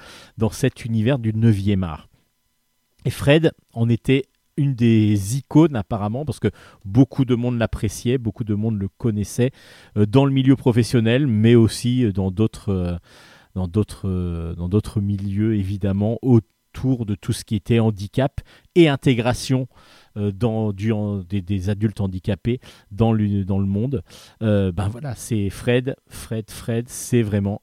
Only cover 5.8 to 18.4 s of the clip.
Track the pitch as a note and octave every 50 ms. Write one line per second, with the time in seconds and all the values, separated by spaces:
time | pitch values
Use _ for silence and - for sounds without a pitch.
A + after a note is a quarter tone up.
5.8 | F#2+ - B2 G2 G2+ G#2 A2 C3 D#3 C#3+ - - - G#2 - - - - - _
6.8 | - F#2+ F#2+ B2 C#3 - - - C3+ A#2 B2 A#2 A#2+ B2 B2 A#2 A2 - - -
7.8 | - G2+ - - - A#2+ B2+ C3+ A#2 A2 - - A2 G#2 G#2 G2+ G#2+ A2+ A2 G2+
8.8 | G2 F#2+ _ - - A#2 G#2+ G#2 G2 - - - A#2+ C3 - - - - - -
9.8 | - - - G#2+ G#2+ G#2 G#2 C3+ C#3 C#3 C3+ C3+ C3 C3+ C#3 - - C3 G#2+ B2
10.8 | A2+ - - A#2+ A2 A2+ A#2+ C3 D3+ C3+ G#2+ G#2 G#2+ A#2 A#2+ A#2 A2+ G#2 - -
11.8 | - A#2+ B2 B2+ B2 G#2 F#2 G2+ F#2+ F#2+ F2+ F#2+ A2 A2 - - - - G2 F#2
12.8 | F2+ F2 F2 E2+ - _ - - - - - - _ _ - F#2 F#2 F2 F2 G#2+
13.8 | G#2 - - - - G2 F#2 F2+ F2+ F2 E2+ E2 E2 E2+ F2 F2 E2+ F2 F#2+ G#2+
14.8 | - - - A2 G2+ G2+ G2+ F#2+ G2 G2+ G2 G2+ G#2+ A2+ A2 G#2 F#2+ F#2 G2+ F#2+
15.8 | G#2 G2 F#2+ G2 G2+ A2 A#2 - - C3+ B2 A2+ - _ _ _ _ _ - -
16.8 | - C3 C3 A#2+ A#2 G2+ G#2 - - - A2+ - - - A2+ G2 - - A#2+ A2+
17.8 | A2 A2+ G#2 F#2+ G#2 G2+ - - C3 A#2+ - -